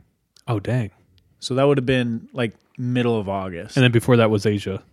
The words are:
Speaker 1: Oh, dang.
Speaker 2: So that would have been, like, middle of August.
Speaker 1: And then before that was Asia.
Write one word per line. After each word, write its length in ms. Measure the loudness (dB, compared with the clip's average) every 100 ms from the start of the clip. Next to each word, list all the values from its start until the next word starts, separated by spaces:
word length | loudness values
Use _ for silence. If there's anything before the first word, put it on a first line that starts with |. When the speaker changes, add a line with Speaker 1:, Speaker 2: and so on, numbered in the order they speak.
| _ _ _ _ -6
Speaker 1:
Oh, 120 | -4
dang. 320 | -2 -4 -4 -10 _ _ _ _
Speaker 2:
So 160 | -6 2
that 80 |
would 140 | 2 2
have 80 | 0
been, 440 | 0 -2 -6 -8
like, 200 | -6 -6 -6 _ -8
middle 420 | -4 0 0 -2
of 80 | -2
August. 480 | -6 -8 -10 -6 2
Speaker 1:
And 80 |
then 80 | 4
before 260 | 4 4 4
that 120 | 4
was 160 | 2 0
Asia. 380 | -2 -4 -10 -12